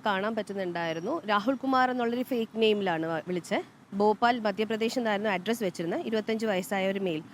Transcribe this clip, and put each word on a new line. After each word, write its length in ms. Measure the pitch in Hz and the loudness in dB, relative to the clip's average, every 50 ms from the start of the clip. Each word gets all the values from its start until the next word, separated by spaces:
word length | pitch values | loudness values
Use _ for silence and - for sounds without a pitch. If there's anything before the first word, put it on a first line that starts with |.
| 214 | 0
കാണാൻ 300 | 220 196 190 196 214 226 | 0 0 0 0 -2 -2
പറ്റുന്നുണ്ടായിരുന്നു. 920 | 214 202 - 196 196 190 180 170 170 170 165 160 165 165 214 311 339 - | -4 -4 -4 -6 -4 -4 -4 -2 -2 -2 -2 -2 -4 -4 -4 -4 -4 0
രാഹുൽ 300 | 208 208 208 202 240 277 | 0 0 2 2 0 -2
കുമാർ 360 | 247 - 269 262 254 254 254 | 0 0 2 4 4 4 4
എന്നുള്ളൊരു 320 | 254 247 240 233 240 247 254 | 2 0 0 0 0 -2 -2
ഫേക്ക് 380 | - 262 240 226 214 - 220 | -2 0 -2 -2 -2 0 2
നെയിമിലാണ് 440 | 226 220 208 208 196 185 170 160 160 160 | 4 4 4 4 2 0 0 0 0 -2
വ-, 160 | 165 160 - 175 | -2 -4 -4 -4
വിളിച്ചത്. 680 | 180 175 165 - 196 285 359 - - - - - - | -4 -4 -2 -2 -2 -2 -2 -6 -12 -20 -16 -8 0
ഭോപ്പാൽ, 440 | 196 202 214 214 - 240 240 247 240 | 4 4 4 4 4 4 2 2 2
മധ്യപ്രദേശിൽ 600 | 214 214 196 185 214 214 226 214 226 233 - 262 | 0 -2 0 0 -2 -2 0 0 0 0 0 0
നിന്നായിരുന്നു 300 | 240 220 208 196 208 220 | 0 2 0 2 2 0
അഡ്രസ്സ് 340 | 196 185 180 208 233 233 220 | 0 0 0 -2 -2 0 -2
വെച്ചിരുന്നത്. 380 | 185 - - 170 165 208 320 | -2 -2 -2 -2 -2 -2 -2
ഇരുപത്തഞ്ച് 440 | 339 226 226 220 214 - 220 220 226 | -2 -2 -2 -2 0 -2 -2 -2 0
വയസ്സായ 460 | 220 196 185 185 - 208 190 190 190 | 0 0 0 0 0 -2 0 0 0
ഒരു 80 | 196 202 | 0 0
മെയിൽ. 240 | 196 185 160 156 160 - | -2 -2 -2 -4 -6 -10